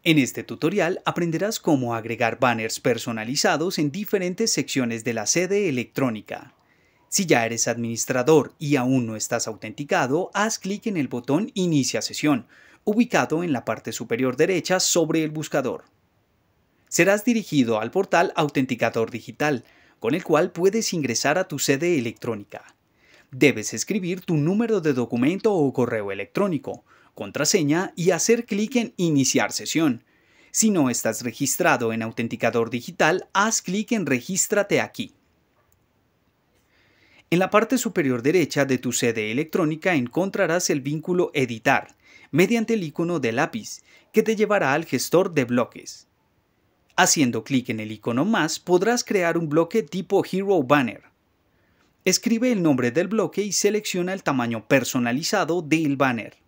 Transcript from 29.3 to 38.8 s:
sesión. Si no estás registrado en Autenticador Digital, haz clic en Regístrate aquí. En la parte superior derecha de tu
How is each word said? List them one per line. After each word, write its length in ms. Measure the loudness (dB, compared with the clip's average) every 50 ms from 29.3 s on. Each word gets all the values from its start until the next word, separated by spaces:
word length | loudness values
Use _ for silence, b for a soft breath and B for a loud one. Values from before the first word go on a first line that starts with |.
| 2 2 0 0
sesión. 520 | -2 -6 -6 -4 -2 0 2 0 0 -2 b b b b b b b b b b
Si 180 | b 2 2 4
no 200 | 4 4 2 2
estás 320 | 0 0 -2 -2 -2 -2 -6
registrado 680 | -8 -6 -4 -4 -4 -2 2 2 2 2 2 0 -2
en 100 | -2 -2
Autenticador 680 | -4 -6 -4 -6 -6 -6 -4 -2 -2 0 2 0 -2 0
Digital, 580 | -4 -8 -8 -10 0 2 2 2 2 0 -4 _ _
haz 280 | 0 0 2 0 -4
clic 300 | -4 -4 -4 -4 -2 -2 -2
en 120 | -2 0
Regístrate 760 | 0 -2 -2 -2 -4 -4 -4 -2 0 0 0 0 2 0 0
aquí. 360 | 0 -2 -6 -12 -12 -12 _ _ _ _ _ _ _ _ _ _ _ _ _ _ _ _ _ _ _ _ _ _ _ _ _ _ _ _ _ b b b b b b b b b b b b b b _
En 100 | 2 2
la 100 | 2 4
parte 280 | 4 2 4 4 0
superior 440 | 0 0 -2 -2 0 0 0 0 2
derecha 420 | 2 2 4 4 2 2 2 0 2
de 140 | 2 0
tu 160 | 0